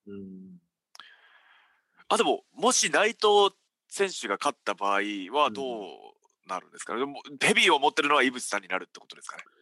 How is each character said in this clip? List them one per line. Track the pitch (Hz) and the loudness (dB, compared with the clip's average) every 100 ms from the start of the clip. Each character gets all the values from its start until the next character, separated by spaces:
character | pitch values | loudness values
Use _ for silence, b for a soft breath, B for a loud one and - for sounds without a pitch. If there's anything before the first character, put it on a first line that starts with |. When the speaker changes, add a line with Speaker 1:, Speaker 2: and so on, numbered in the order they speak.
| 202 | -16
Speaker 1:
う | 202 | -14
ん。 | 190 190 185 180 _ _ _ - b b b b b b b b b b _ | -14 -16 -18 -20 _ _ _ -20 b b b b b b b b b b _
Speaker 2:
あ、 | 220 | 0
で | |
も、 | 180 117 - | 2 0 -4
も | - 208 | 0 2
し | 240 202 | 2 2
内 | 151 208 | 2 2
藤 | 233 214 208 196 - _ _ _ | 2 4 6 4 0 _ _ _
選 | - 98 | -4 -4
手 | 87 110 | -4 -4
が | 98 | -2
勝 | 147 | -2
っ | - | -4
た | - | -6
場 | 95 101 101 | -2 0 2
合 | 101 101 92 | 0 -4 -4
は | 135 143 | 0 0
ど | 113 135 117 | -2 -8 -8
う | 95 60 50 - _ _ 87 | -10 -16 -20 -20 _ _ -10
な | 92 | -10
る | 80 | -10
ん | |
で | 82 | -16
す | |
か | - 110 | -8 -6
ね。 | |
Speaker 1:
う | 139 | -6
ん。 | |
Speaker 2:
で | |
も、 | 139 - 143 | -8 -16 -2
ヘ | 170 | 0
ビ | 220 214 | 4 4
ー | |
を | 151 | 4
持 | 143 | 2
っ | |
て | 151 | 0
る | 147 | 2
の | 147 | 4
は | |
井 | 131 | 2
口 | 123 | 0
さ | - 101 | -6 -6
ん | |
に | 92 | -4
な | 92 | -6
る | 90 | -6
っ | |
て | - | -14
こ | - | -20
と | - | -18
で | |
す | - | -16
か | - | -18
ね。 | - b | -20 b